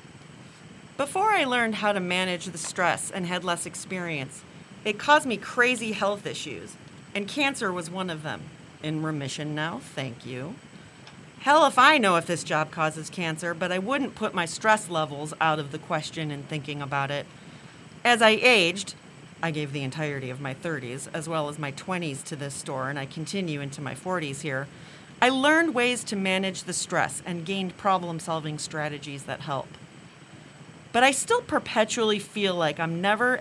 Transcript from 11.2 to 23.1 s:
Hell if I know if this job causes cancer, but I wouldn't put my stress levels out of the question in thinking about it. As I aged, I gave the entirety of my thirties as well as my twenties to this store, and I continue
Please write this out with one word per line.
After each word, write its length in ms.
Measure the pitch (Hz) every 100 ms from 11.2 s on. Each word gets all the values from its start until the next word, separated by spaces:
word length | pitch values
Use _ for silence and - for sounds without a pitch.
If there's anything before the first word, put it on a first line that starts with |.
| - -
Hell 260 | 269 302 294
if 120 | -
I 200 | 269 311
know 180 | 202 170
if 100 | 165
this 160 | 165
job 300 | - 156 156
causes 380 | 175 156 156 151
cancer, 440 | - 165 156 175
but 160 | 165 180
I 80 | 180
wouldn't 380 | 196 277 254 -
put 180 | 214
my 100 | 185
stress 460 | 170 - 220 214 175
levels 420 | 165 151 143 151 156
out 200 | 160 156
of 100 | 143
the 80 | 156
question 540 | - 160 151 165 151
in 100 | 143
thinking 400 | 139 156 139 147
about 300 | 139 143 139
it. 140 | 143 - - - - - - - -
As 160 | 240 226
I 100 | 220
aged, 640 | 220 247 226 170 190 - - - - - -
I 120 | 165
gave 200 | 151 143
the 120 | 143
entirety 460 | 135 156 151 139 127
of 100 | 127
my 120 | 139
thirties 560 | 131 175 147 120 135 -
as 140 | 170 156
well 200 | 160 147
as 120 | 156
my 100 | 143
twenties 540 | 135 - 185 165 131
to 100 | -
this 200 | 147 139
store, 360 | - - 131 131
and 80 | 147
I 80 |
continue 540 | 139